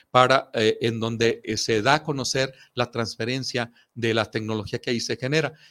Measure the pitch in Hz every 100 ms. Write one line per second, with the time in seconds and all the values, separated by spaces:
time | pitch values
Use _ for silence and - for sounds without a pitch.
0 | _ 127 127 131 - 120 110 - 113 113
1 | 113 113 117 - - 107 - 110 113 151
2 | 156 139 120 135 135 - - - 117 117
3 | 110 - 113 135 123 123 117 _ _ -
4 | 113 110 107 117 107 110 101 120 - 117
5 | - 117 131 156 147 - -